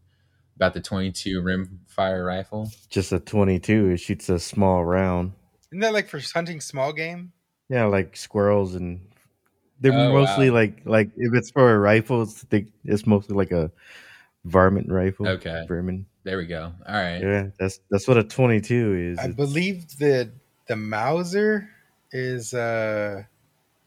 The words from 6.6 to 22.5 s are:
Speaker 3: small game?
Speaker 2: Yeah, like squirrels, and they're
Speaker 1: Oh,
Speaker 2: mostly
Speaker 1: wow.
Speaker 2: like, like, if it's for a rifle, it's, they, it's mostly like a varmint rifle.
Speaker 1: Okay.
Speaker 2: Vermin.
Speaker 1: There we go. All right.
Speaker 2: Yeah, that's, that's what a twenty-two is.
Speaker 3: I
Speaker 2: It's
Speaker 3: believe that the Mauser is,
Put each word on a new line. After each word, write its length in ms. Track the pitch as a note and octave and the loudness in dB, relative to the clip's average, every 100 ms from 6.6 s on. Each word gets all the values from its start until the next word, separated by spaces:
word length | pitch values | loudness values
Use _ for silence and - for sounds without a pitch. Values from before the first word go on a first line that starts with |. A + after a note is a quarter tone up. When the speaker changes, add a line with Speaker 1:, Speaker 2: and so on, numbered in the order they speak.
Speaker 3:
small 320 | - C#3+ C#3 | -10 -4 -4
game? 400 | D3+ D#3+ F3 F3 _ _ _ - | -4 -8 -10 -16 _ _ _ -4
Speaker 2:
Yeah, 180 | B2+ G#2+ | 0 2
like 300 | G2 F#2 - | 2 -2 -8
squirrels, 600 | - G#2+ G2+ G#2 F#2+ F2+ | -6 0 4 4 2 -4
and 240 | F2 F2+ F#2 _ _ _ _ _ _ _ | -8 -8 -14 _ _ _ _ _ _ _
they're 120 | C3 | 2
Speaker 1:
Oh, 200 | C3 C3+ | 4 4
Speaker 2:
mostly 380 | C#3 C3+ C#3 C3+ | 4 4 4 4
Speaker 1:
wow. 80 | A#2 | 4
Speaker 2:
like, 240 | G#2+ - | 2 0
like, 260 | - A2 G#2 - | 2 2 2 0
if 180 | A#2+ | 0
it's 160 | B2 A#2+ | 0 0
for 240 | C#3+ B2+ | 4 6
a 40 | G#2+ | 6
rifle, 420 | G2+ A2 A2 B2 | 6 4 4 0
it's, 200 | A2 - | -2 -6
they, 240 | - G#2+ G#2 _ | -2 -2 -2 _
it's 200 | - G#2 | -2 0
mostly 300 | - G#2 - | 4 2 2
like 160 | G2+ F#2+ | -2 0
a 220 | F2 D#2+ - - - - - _ _ | 0 -2 -6 -20 -20 -20 -20 _ _
varmint 480 | F2 F#2 F#2 G2 - | 2 6 6 4 0
rifle. 340 | F#2 F#2 F#2+ G2+ | 0 0 0 -2
Speaker 1:
Okay. 380 | F#2 E2+ E2 E2 | -2 -4 -8 -6
Speaker 2:
Vermin. 400 | F2 F#2 F#2 G2 _ | -6 -4 -6 -10 _
Speaker 1:
There 140 | F#2+ F#2+ | -8 -6
we 80 | E2+ | -6
go. 260 | E2 E2 F2 - | -8 -10 -14 -8
All 80 | |
right. 260 | G#2 F2+ F2 | -4 -4 -4
Speaker 2:
Yeah, 260 | G2 G2+ G2 - | -2 -2 -4 -6
that's, 220 | F#2+ - _ | -6 -6 _
that's 160 | G2 - | -2 0
what 100 | A#2+ | 0
a 60 | |
twenty-two 720 | G#2+ - B2+ A2 - A#2+ A2 | 0 0 0 0 0 -2 0
is. 240 | F#2 F2 F2 | -2 -4 -6
Speaker 3:
I 60 | |
Speaker 2:
It's 100 | B2 | -6
Speaker 3:
believe 640 | A#2 C#3+ D3 F#3 F#3 E3 C#3 | -4 -4 -2 -4 -6 -12 -2
that 320 | D3 C3 A2+ A#2 _ _ - | 0 0 -2 -10 _ _ -8
the 80 | A2+ | -8
Mauser 920 | G#2+ G#2+ B2 E3 F3 G3 G#3+ G#3 G#3 _ _ _ _ | -6 -4 -2 -2 -2 -2 0 -2 -6 _ _ _ _
is, 420 | C3 B2+ B2+ A2 | -8 -6 -6 -6